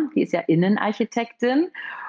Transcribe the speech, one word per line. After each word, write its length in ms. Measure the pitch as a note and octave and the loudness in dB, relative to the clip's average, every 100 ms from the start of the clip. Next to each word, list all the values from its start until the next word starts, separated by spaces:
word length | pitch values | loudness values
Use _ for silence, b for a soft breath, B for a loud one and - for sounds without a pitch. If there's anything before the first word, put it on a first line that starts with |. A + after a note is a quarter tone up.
| D4 | 0
die 80 | - | 0
ist 100 | F3+ | 0
ja 80 | E3+ | -2
Innenarchitektin. 1300 | - E3 F#3 G#3 G#3 G#3+ A3 - A#3 - A#3+ C4+ F4+ B B B | 2 2 4 2 0 -2 -2 -2 -6 -2 0 2 0 B B B